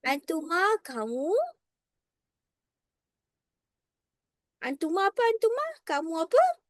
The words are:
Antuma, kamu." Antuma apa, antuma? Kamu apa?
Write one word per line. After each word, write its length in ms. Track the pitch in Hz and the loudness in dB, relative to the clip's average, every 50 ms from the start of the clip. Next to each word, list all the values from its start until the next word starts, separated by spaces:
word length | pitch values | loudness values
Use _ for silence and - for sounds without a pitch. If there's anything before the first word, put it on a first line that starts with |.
| - | 0
Antuma, 720 | 254 277 285 - - 330 320 302 311 330 349 381 415 440 415 _ | -2 -2 -2 -2 -4 -4 -4 -2 -2 0 2 2 2 2 0 _
kamu." 480 | - 247 233 214 226 233 254 277 320 403 523 679 698 659 _ _ _ _ _ _ _ _ _ _ _ _ _ _ _ _ _ _ _ _ _ _ _ _ _ _ _ _ _ _ _ _ _ _ _ _ _ _ _ _ _ _ _ _ _ _ _ _ _ _ _ _ _ _ _ _ _ _ _ _ _ | -8 -6 -6 -4 -4 -4 -2 0 2 2 2 0 -2 -6 _ _ _ _ _ _ _ _ _ _ _ _ _ _ _ _ _ _ _ _ _ _ _ _ _ _ _ _ _ _ _ _ _ _ _ _ _ _ _ _ _ _ _ _ _ _ _ _ _ _ _ _ _ _ _ _ _ _ _ _ _
Antuma 480 | - 247 277 - 320 311 330 381 381 | -8 -8 -6 -4 -4 -2 0 0 0
apa, 160 | 392 - - 480 | 0 0 2 2
antuma? 420 | 466 453 440 - 440 466 523 605 659 622 - _ | 2 2 2 2 0 0 0 -4 -6 -8 -12 _
Kamu 260 | - 302 285 320 320 330 320 | -4 -4 -4 -2 -4 -4 -4
apa? 240 | 330 339 - 539 719 740 698 _ _ | -2 2 4 4 4 4 2 _ _